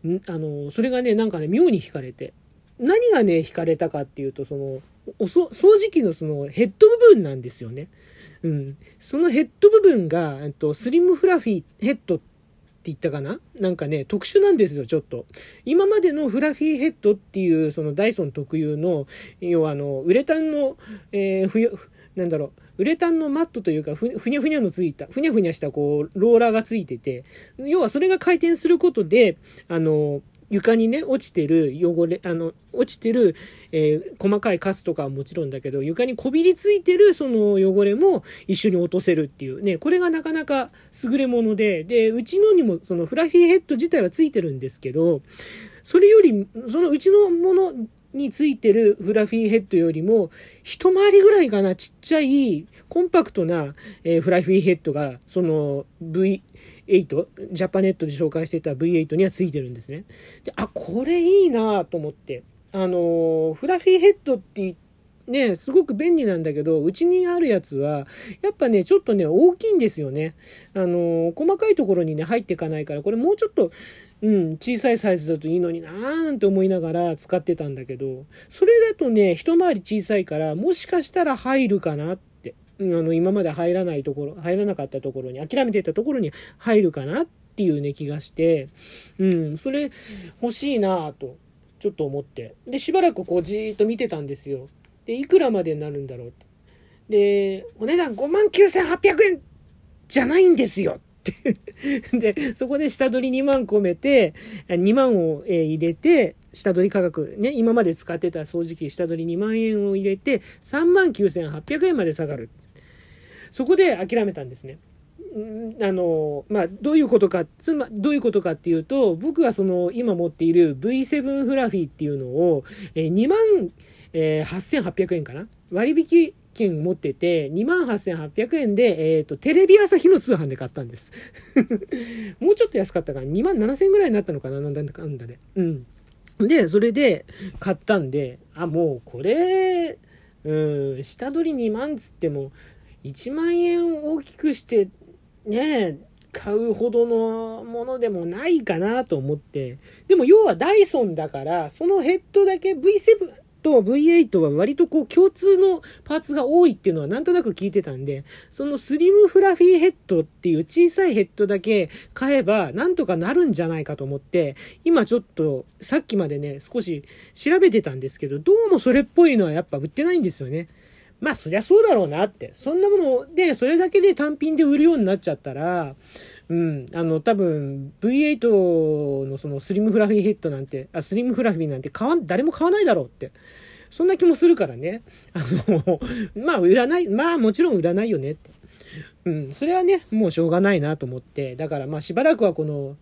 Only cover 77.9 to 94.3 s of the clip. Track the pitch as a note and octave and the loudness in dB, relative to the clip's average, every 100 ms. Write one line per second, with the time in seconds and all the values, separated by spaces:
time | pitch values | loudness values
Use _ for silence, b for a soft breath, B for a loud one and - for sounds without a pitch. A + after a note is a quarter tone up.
77.9 | B2+ C3+ B2+ C#3+ b b - F#4+ A#4 A4 | -10 -10 -10 -16 b b 0 4 6 4
78.9 | G#4+ C4+ G#3+ G3 E3+ - E4+ F4+ A3 - | 0 0 2 2 2 0 2 2 0 -4
79.9 | G#3+ F#3+ G#3 F3+ D3+ D#3 D#3+ D4 E4+ - | -6 -2 -4 -2 -4 -4 -2 -2 -2 -2
80.9 | F4+ - F4+ D#4 B3 B3+ C4+ A#3+ G3+ E3 | -4 -2 -2 -2 -2 -2 0 0 0 -2
81.9 | D3 D#3 F#3+ _ _ - - _ - F#3+ | -6 -8 -10 _ _ -18 -18 _ -8 -4
82.9 | E3+ D#3+ E3 F3+ G3+ E3 D3+ E3+ F3+ F3+ | -2 0 0 0 0 -2 -2 -2 0 -2
83.9 | D3 C#3+ C#3 C#3+ F#3 E3 F#3+ G3+ F3+ C#3 | -4 -6 -8 -10 -8 -4 -2 -2 -4 -8
84.9 | C3+ C3+ C3 B2+ C3 D#3 C#4+ B3 G3+ E3 | -8 -8 -10 -10 -12 -6 -2 0 -2 -2
85.9 | F#3 B3 C4+ D#3+ B B B - G#3+ F3+ | -4 -2 -2 -4 B B B 0 2 2
86.9 | D3 C3+ A#3 E4 _ _ - F#3 D3 C#3+ | -2 -6 -4 -6 _ _ -4 -2 -2 -4
87.9 | C#3 C#3+ D3 - - E3 D#3 C#3 B B | -8 -8 -10 -10 -2 0 0 -2 B B
88.9 | B B - F#3+ E3+ D#3 D#3 C4+ C#4+ C#4+ | B B -2 0 0 -2 -6 -6 -4 -6
89.9 | B B G#3 F3 - A#3+ A#3 C#4 A#3+ F#3+ | B B -18 -18 -8 -6 -4 -4 0 0
90.9 | F#3 D3+ C#3 C3 C3+ _ _ _ _ G3+ | -2 -4 -10 -14 -16 _ _ _ _ -8
91.9 | G3 C#3+ C#3 C#3 - A2+ - - C4+ - | -6 -6 -6 -10 -16 -16 -18 -10 -8 -2
92.9 | F#4 F4 - F#3 F3 E3+ G#3 A3 G#3 G#3+ | 0 0 0 -4 -4 -2 -6 -6 -2 -2
93.9 | A#3 A#3+ D#3+ C#3+ | -2 -6 -6 -10